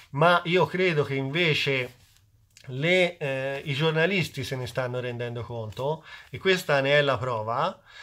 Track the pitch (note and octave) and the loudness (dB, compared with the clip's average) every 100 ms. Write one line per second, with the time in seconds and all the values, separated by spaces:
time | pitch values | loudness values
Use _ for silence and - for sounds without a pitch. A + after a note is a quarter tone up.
0 | - C3+ E3 F3 E3 F3+ D#3 F3+ F#3 D3+ | -8 2 4 4 4 2 2 2 0 2
1 | C3 C3+ C3+ D#3+ E3+ C#3+ C#3+ C3+ B2 - | 0 -2 -2 0 0 0 0 -2 -4 -10
2 | _ _ _ _ _ - - B2+ D#3+ F#3 | _ _ _ _ _ -20 -12 -4 2 2
3 | F3 F3 C#3+ C3+ C3+ C#3 D3+ C3+ D#3+ D#3 | 2 0 -4 -4 -4 -6 -4 -2 0 2
4 | E3+ G3 D3 - B2 B2+ B2 - B2 B2 | 2 2 -2 -4 -6 -6 -6 -4 -4 -4
5 | B2 A#2+ A#2+ A#2+ A2 A#2 G#2+ G2+ C3+ D#3 | -6 -6 -8 -8 -8 -8 -10 -6 -4 -6
6 | - - - B2+ F#3+ F#3 - C#3+ C3+ D3 | -8 -20 -16 -4 0 2 2 2 4 4
7 | C#3+ B2 B2+ A2+ A2 B2 E3+ - - - | 4 2 0 -4 -2 -2 -2 -4 -16 -20